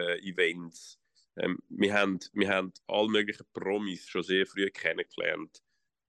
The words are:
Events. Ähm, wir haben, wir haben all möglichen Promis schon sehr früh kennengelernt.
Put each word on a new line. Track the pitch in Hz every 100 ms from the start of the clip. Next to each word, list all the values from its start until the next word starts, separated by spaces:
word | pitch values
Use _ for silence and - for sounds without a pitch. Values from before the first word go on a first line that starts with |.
| 87 87
Events. | 98 90 85 87 85 - - - _ _ _ -
Ähm, | 90 90 -
wir | - 101
haben, | 104 98 92 -
wir | 101 98
haben | 95 92 - -
all | 101 110
möglichen | 107 104 - -
Promis | - 95 104 101 87 -
schon | 92
sehr | 85 95 95
früh | 95 95
kennengelernt. | - 82 85 - - 85 82 82 - _ _ _ _